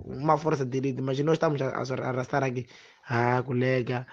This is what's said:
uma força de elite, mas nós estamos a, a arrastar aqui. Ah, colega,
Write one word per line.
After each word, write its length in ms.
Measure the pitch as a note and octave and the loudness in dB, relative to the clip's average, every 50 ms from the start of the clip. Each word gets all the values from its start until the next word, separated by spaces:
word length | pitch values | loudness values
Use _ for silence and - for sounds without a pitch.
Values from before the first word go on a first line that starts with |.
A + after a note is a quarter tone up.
| - | -8
uma 320 | - C3 B2+ C#3 D#3 D#3 D3+ | -10 -8 -2 2 2 2 2
força 260 | D#3+ D#3 D3+ C#3+ C#3 | 2 0 0 0 -2
de 140 | B2 A#2+ C3 | -2 -2 -2
elite, 240 | B2+ C#3 B2+ B2+ C3 | -2 -2 -2 -2 -2
mas 160 | C3+ C3+ C3 | -2 -2 0
nós 140 | C#3+ D#3 D#3+ | 2 2 2
estamos 260 | D#3+ - E3 D3+ C#3 | 4 2 2 2 0
a, 80 | C#3 C3 | 0 -2
a 400 | - - - B2+ C3 B2+ - C3 | -2 -4 -4 -4 -4 -4 -4 -2
arrastar 340 | B2+ B2+ B2+ - - C#3+ C3+ | -2 -2 -2 0 0 0 0
aqui. 240 | C3 B2 B2 A#2+ - - - - - - _ - | 0 -2 -4 -6 -8 -14 -20 -20 -20 -20 _ -8
Ah, 360 | - C3 A#2 A#2+ B2 B2 B2+ A#2+ | -2 0 2 4 4 4 2 2
colega, 640 | B2+ A#2+ B2 B2 B2+ C3 C3 B2 B2+ B2+ B2 B2+ - | 0 0 0 2 2 2 2 0 0 -2 -4 -4 -8